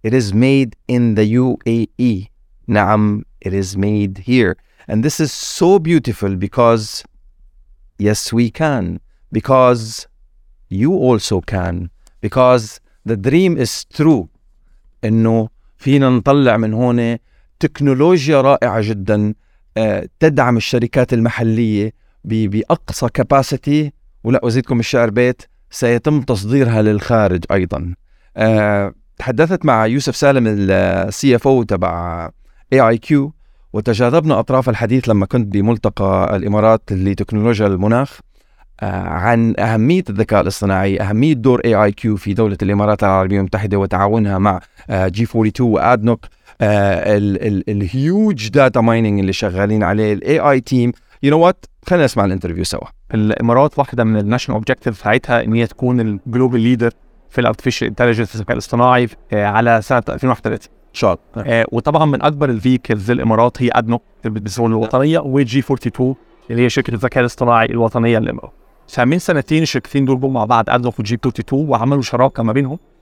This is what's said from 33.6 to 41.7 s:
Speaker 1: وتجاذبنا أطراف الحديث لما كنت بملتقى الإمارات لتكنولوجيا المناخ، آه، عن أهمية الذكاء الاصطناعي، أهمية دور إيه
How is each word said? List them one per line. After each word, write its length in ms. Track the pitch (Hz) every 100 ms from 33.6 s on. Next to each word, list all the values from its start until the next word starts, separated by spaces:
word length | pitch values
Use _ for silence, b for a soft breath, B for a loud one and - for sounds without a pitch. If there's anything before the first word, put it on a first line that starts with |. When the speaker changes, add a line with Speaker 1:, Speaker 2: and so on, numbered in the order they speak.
| _
Speaker 1:
وتجاذبنا 640 | 107 113 107 120 160 156 120
أطراف 300 | 113 131 127
الحديث 400 | 107 113 127 120
لما 180 | 107 98
كنت 280 | 123 101
بملتقى 800 | 101 104 113 110 - 98 92 92 101
الإمارات 460 | 107 107 110 113 -
لتكنولوجيا 760 | 95 95 95 101 107 113 107 101
المناخ، 540 | 92 104 117 139 - _ _ _ _ - -
آه، 220 | 104 92
عن 520 | 90 80 104 117 113 -
أهمية 460 | 110 110 117 185 -
الذكاء 300 | 101 107 104
الاصطناعي، 600 | 85 - 98 95 98 98
أهمية 320 | 101 107 151
دور 280 | 135 127 123
إيه 200 | 117